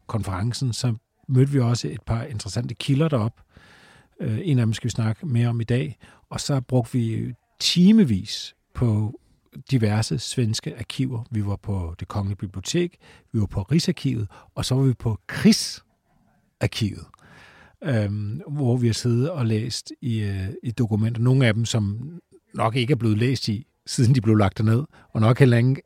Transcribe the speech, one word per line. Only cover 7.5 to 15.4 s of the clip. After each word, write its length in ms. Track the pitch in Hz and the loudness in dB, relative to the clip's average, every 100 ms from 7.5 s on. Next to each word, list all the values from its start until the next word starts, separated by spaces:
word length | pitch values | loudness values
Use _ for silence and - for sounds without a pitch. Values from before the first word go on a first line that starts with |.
| _ | _
timevis 960 | - 170 180 220 160 98 101 - - - _ | 0 6 8 8 6 2 -2 -10 -12 -18 _
på 440 | - 120 107 107 - _ _ _ - - | -2 0 2 0 -6 _ _ _ -20 -2
diverse 480 | 135 107 107 110 143 | 0 2 0 0 -4
svenske 600 | - - 113 113 - - | -4 -2 0 -2 -6 -12
arkiver. 460 | 110 - 131 120 117 | -12 -4 -4 -4 -6
Vi 160 | 107 101 | -4 -4
var 100 | 98 | -4
på 380 | - 98 85 85 | -4 -4 -4 -8
Det 80 | 92 | -8
Kongelige 280 | 107 98 101 | -4 -4 -4
Bibliotek, 580 | 98 95 - 170 175 - - - _ | -8 -10 -4 -2 -2 -6 -20 -20 _
vi 80 | 117 | -2
var 60 | 101 | -2
på 160 | - | -4
Rigsarkivet, 680 | 101 160 - - 139 123 104 - - | 0 0 0 -2 -2 -4 -6 -10 -18
og 100 | - | -8
så 100 | - | -2
var 80 | 131 | 2
vi 100 | 135 | 2
på 260 | 120 120 104 - - | 0 -2 -6 -8 2